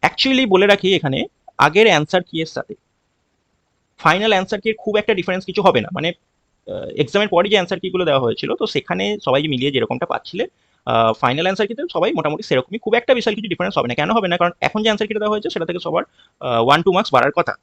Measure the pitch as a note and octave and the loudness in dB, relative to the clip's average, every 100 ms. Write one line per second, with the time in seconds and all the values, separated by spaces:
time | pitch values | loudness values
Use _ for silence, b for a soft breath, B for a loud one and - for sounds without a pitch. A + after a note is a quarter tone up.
0 | C#3+ - C4+ C4 C4 F#3+ G3+ G3+ F#3 F#3 | 0 0 0 2 4 4 4 4 2 0
1 | D3 C3+ F#4+ _ - _ D3 D#3+ A3+ E3 | 0 -2 -4 _ -20 _ 2 6 4 4
2 | D3+ F#3 F3+ D#3+ D#3+ - - - _ _ | 2 -2 -2 -8 -6 -8 -10 -14 _ _
3 | _ _ _ _ _ _ _ _ _ _ | _ _ _ _ _ _ _ _ _ _
4 | E3 F3 A3 G3+ F#3+ G#3 A3 A3 - G#3 | 0 2 2 0 0 -4 -4 -4 -2 -2
5 | G#3 G#3+ - F#3 F#3+ F#3+ F#3+ B2+ G2 - | 0 -2 0 -4 -4 0 2 2 0 -4
6 | D#3+ F3 _ _ _ _ - F#2+ - - | -4 -6 _ _ _ _ -12 -10 -8 -4
7 | C#3+ G3+ G#3 F3 F#3+ G3+ F3+ F#3 F#3 F3+ | -2 0 2 2 2 2 0 -4 -4 -2
8 | F3 C#3 B2 A2 - - A3 C#3+ - F3+ | 2 2 2 -2 -4 -4 -2 -4 -4 -4
9 | G3 G#3 - C3+ D#3 C3 C3+ C3+ A2+ B2 | -4 -4 0 0 0 -2 0 0 -2 -4
10 | - - - F3+ E4+ _ _ _ - A#2 | -4 -6 -8 -8 -8 _ _ _ -2 2
11 | A2+ A2 - C#3+ F3 F#3+ G#3 A3+ F4 E3+ | 2 2 -2 0 -2 -2 -4 -4 -6 2
12 | F3+ E4 D3+ D3+ A3 C3 B2+ G#3+ - A3+ | 2 2 -4 -4 -2 -2 -2 -6 0 0
13 | A#3 B3+ A#3 G#3+ G#3+ E3+ F#3 F#3+ B2 A#2+ | 2 0 2 -4 -6 -4 -2 -2 -2 -2
14 | D3 A3 F#3+ F3 F3 F3 C3+ G#3+ G#3+ G#3 | 0 0 0 2 0 0 -4 -2 0 0
15 | G#3+ A3 G#3 G#3 B3+ G3+ E3 F3 - E3 | -2 -4 -2 -2 -4 -6 -6 -6 -2 -4
16 | C#4+ b b _ C3 A#2 A#2 D3 F3 F3+ | -4 b b _ -4 0 4 4 4 0
17 | G3+ - C3+ D3 D#3+ - | 2 2 2 0 -2 -4